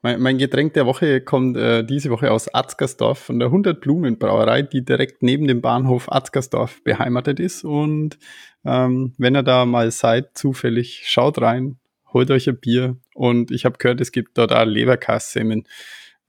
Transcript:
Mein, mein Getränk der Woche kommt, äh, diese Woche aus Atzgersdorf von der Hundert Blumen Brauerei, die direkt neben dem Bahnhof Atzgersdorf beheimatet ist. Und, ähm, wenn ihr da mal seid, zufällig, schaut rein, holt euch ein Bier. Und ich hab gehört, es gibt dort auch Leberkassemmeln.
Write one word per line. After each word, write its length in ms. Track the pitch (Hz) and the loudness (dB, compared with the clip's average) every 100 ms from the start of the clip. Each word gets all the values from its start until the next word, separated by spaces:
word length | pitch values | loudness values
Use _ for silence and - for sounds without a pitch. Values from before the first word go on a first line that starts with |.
Mein, 180 | 120 120 | -2 0
mein 180 | 127 131 | 0 2
Getränk 360 | 131 135 151 | 0 0 0
der 120 | 151 123 | 2 2
Woche 340 | 135 160 131 | 2 2 0
kommt, 360 | 131 135 127 120 | 0 0 0 0
äh, 280 | 117 117 | 2 0
diese 260 | 117 139 143 | 0 -4 -2
Woche 200 | 117 135 | -2 0
aus 240 | 113 - | 0 0
Atzgersdorf 640 | 120 - - 135 - 117 131 | -4 -4 -6 -6 -2 -2 -2
von 200 | - 120 | -4 -2
der 120 | 123 | 0
Hundert 300 | 180 196 160 | 2 0 -2
Blumen 380 | 135 160 143 110 | -2 0 0 -2
Brauerei, 440 | 104 104 110 123 | 0 2 2 2
die 220 | 143 131 | 0 -6
direkt 380 | 123 127 131 _ | -2 0 0 _
neben 240 | 123 139 147 | 0 0 0
dem 140 | 120 | 0
Bahnhof 500 | 123 120 131 123 - | 0 0 2 0 0
Atzgersdorf 720 | 135 - 143 127 - 120 - | -4 -2 -6 -2 -4 -4 -4
beheimatet 560 | - - 123 123 120 139 | -4 -2 -2 -2 -2 -4
ist. 240 | 180 - | -4 -6
Und, 540 | 170 147 151 151 151 - - - - _ | -4 -2 -2 -2 -6 -8 -20 -20 -20 _
ähm, 500 | 131 127 127 127 131 127 | -2 0 2 0 -4 0
wenn 160 | 127 139 | 2 2
ihr 60 | |
da 220 | 127 127 123 | 2 2 2
mal 240 | 120 113 | 2 0
seid, 460 | - 117 117 139 - | 0 2 2 -2 -4
zufällig, 640 | 139 127 127 117 120 - - | -4 -2 -2 -2 -4 -10 -2
schaut 340 | - 131 147 | 2 2 2
rein, 380 | 120 120 135 135 _ _ _ | 0 0 -4 -10 _ _ _
holt 180 | 123 127 | 0 2
euch 180 | 135 135 | 2 2
ein 100 | 123 | -4
Bier. 380 | 120 123 127 127 _ | 0 0 0 -6 _
Und 360 | - 123 120 117 | -2 2 2 0
ich 140 | 123 | -2
hab 140 | 127 - | -2 0
gehört, 220 | 123 123 | 0 0
es 120 | 123 | -2
gibt 260 | 127 - - | -4 -4 0
dort 140 | 113 | 2
auch 120 | 120 | 4
Leberkassemmeln. 1000 | 113 107 117 123 - 110 - 117 110 110 - - - - - _ | 2 2 2 0 0 -4 -4 -4 -2 -2 -6 -20 -20 -20 -20 _